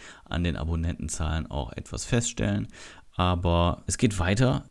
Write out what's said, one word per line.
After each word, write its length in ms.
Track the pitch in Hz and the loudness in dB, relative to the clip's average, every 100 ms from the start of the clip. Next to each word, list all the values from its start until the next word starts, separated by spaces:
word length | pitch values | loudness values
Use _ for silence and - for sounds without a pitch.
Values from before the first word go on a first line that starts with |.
| - - - | -12 -20 -6
an 180 | 85 | -2
den 140 | 87 73 | -2 -2
Abonnentenzahlen 920 | 80 82 85 - - - 80 80 76 | -2 0 -2 -2 -6 -2 -2 -2 -2
auch 220 | 71 60 | -4 -6
etwas 320 | - - - | -8 -8 -8
feststellen. 640 | - 120 117 - 107 104 107 - - - - - | 0 0 0 -2 0 0 -4 -10 -18 -20 -10 0
Aber 680 | 90 87 90 85 87 - - | 2 2 4 4 4 2 -4
es 100 | - | 0
geht 220 | 120 95 | 2 2
weiter, 460 | 87 101 127 143 - | 2 4 4 2 -2